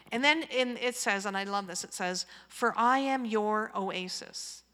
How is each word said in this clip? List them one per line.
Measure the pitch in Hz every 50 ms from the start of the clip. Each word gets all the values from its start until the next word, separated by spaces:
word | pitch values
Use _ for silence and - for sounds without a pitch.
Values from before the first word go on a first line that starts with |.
| - -
And | - 233
then | 269 294 302 330
in, | 302 - - 254 254 247 240
it | - 233 247 240
says, | - - 233 202 196 196
and | 208 196
I | 196 196
love | 202 202 202 196
this, | 180 180 -
it | - - -
says, | - 190 180 185 180 - - - - - -
"For | - - 247 226 -
I | 214 233 247 262 269
am | 269 269 269 262 247
your | 220 220 214 208 214 214 214 220 - -
oasis." | 202 190 190 170 185 180 185 - - - - - - - - - - _ _